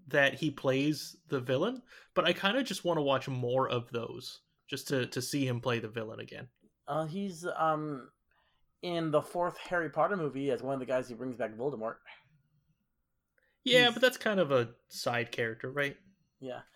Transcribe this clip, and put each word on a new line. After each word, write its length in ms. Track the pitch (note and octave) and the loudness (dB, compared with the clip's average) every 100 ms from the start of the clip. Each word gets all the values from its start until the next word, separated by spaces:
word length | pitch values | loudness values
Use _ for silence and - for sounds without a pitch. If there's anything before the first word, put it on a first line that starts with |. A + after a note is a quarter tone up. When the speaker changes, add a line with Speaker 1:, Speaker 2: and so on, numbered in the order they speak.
| C#3 | 0
Speaker 1:
that 260 | D3+ C#3 | 4 4
he 160 | C3 D#3 | 4 -2
plays 680 | C#3 C3+ C3+ D3 D3 - - _ | 0 2 2 2 0 -6 -16 _
the 120 | C#3 | -4
villain, 420 | B2+ C3 G3+ B3+ - - - | 0 0 0 -4 -12 -20 -4
but 100 | - E3 | 0 2
I 60 | |
kinda 300 | F3+ G3 B3 | 2 2 2
just 220 | C4 F#3+ | 0 -2
wanna 180 | F3+ D#3+ | 0 2
watch 260 | C#3 C3 C#3 | 4 2 0
more 400 | B2+ B2 C3 C3 | -2 0 2 2
of 220 | B2 A#2 | 0 -2
those 500 | A#2 A#2 A#2 - - _ _ - | -6 -6 -10 -14 -16 _ _ -10
just 200 | C#3 - | -8 -2
to, 180 | C3+ - | 0 0
to 140 | C3 | -4
see 240 | B2 D3 C3 | -4 -2 0
him 140 | A#2+ | -2
play 180 | B2+ A#2 | -2 -2
the 100 | A2 | -4
villain 320 | A#2 A2 A2 | -6 -8 -10
again. 280 | A#2 D3+ C3+ _ _ _ - | -12 -14 -16 _ _ _ -6
Speaker 2:
Uh, 160 | D3+ D#3+ | -4 -4
he's, 400 | F#3+ G3+ E3 F3 - | -4 -6 -6 -6 0
um, 540 | D#3+ D#3 D3+ C#3 A#2 _ _ _ _ _ _ _ | 0 0 -4 -8 -12 _ _ _ _ _ _ _
in 280 | F3+ E3+ D#3+ | -6 -2 2
the 100 | D3 | 2
fourth 340 | C#3+ F3 F3 - | 0 -2 -2 -4
Harry 300 | - F3 D#3 | -4 -2 0
Potter 260 | D#3+ E3 G3 | 2 2 2
movie 340 | D3+ C3 C#3 | -2 -2 -2
as 120 | A#2 | -2
one 120 | B2+ | -2
of 60 | C3+ | -4
the 60 | B2 | -2
guys 220 | C3 B2 | -2 -2
who 60 | |
brings 220 | A2+ C3 A#2 | -8 -8 -4
back 180 | A2 A2 | -6 -4
Voldemort. 400 | C#3 A#2+ A2 - - - _ _ _ _ _ _ _ _ _ _ _ _ _ _ | -4 -2 -6 -8 -14 -20 _ _ _ _ _ _ _ _ _ _ _ _ _ _
Speaker 1:
Yeah, 200 | B3+ B3 | 4 8
Speaker 2:
He's 80 | B3 | 8
Speaker 1:
but 60 | A#3 | 6
that's 140 | B3+ B3+ | 4 4
kind 240 | A3 G3 | 2 2
of 100 | D3+ | 4
a 200 | C3+ A#2 - _ | 4 2 -4 _
side 420 | - C3+ A#2+ A#2 | -6 -2 0 -2
character, 400 | - A#2 A2 B2+ | -2 -2 -4 -4
right? 260 | C#3+ C#3 - _ _ _ _ | -2 -2 -4 _ _ _ _
Speaker 2:
Yeah. 200 | C3 B2 - | -12 -12 -14